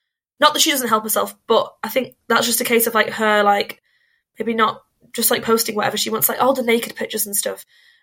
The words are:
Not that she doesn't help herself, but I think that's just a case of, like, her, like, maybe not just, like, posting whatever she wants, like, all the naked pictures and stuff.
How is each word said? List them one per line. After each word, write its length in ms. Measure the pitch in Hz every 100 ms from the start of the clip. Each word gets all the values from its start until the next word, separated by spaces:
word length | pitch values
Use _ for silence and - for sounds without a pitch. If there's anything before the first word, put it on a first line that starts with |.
| _ _ _ -
Not 160 | 302
that 60 | 302
she 100 | 320
doesn't 180 | 262 240
help 140 | 220
herself, 340 | 220 - 202 - -
but 280 | 220 - -
I 60 | 214
think 260 | 262 247 - -
that's 180 | 233 233
just 140 | 226
a 40 |
case 220 | 247 233 233
of, 80 |
like, 160 | 220 -
her, 320 | 220 220 208
like, 400 | 208 202 - - _ _ _ _ _ -
maybe 160 | 214
not 280 | 226 220 - _ _ _
just, 180 | - 226
like, 120 | 226
posting 320 | 226 226 226
whatever 220 | 208 - 214
she 120 | 226
wants, 200 | 220 -
like, 120 | -
all 140 | 262
the 80 | 262
naked 320 | 240 233 -
pictures 320 | - 233 220 214
and 100 | 202
stuff. 300 | 202 190 - _ _ _